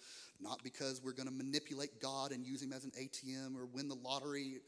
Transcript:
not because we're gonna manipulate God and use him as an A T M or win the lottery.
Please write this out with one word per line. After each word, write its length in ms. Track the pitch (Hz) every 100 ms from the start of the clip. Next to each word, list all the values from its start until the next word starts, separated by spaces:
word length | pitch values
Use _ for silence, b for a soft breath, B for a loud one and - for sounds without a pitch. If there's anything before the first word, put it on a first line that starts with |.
| B B B -
not 220 | 107 131
because 400 | 127 - 135 127
we're 100 | 131
gonna 200 | 127 131
manipulate 680 | 131 135 143 147 139 143 127
God 300 | 135 135 135
and 160 | 127 127
use 160 | 131
him 100 | 135
as 120 | 131
an 80 | 131 120
A 100 | 135
T 280 | - 131
M 220 | 131 135 131
or 100 | 127
win 220 | 127 139
the 80 | 131
lottery. 640 | 127 135 143 139 135 131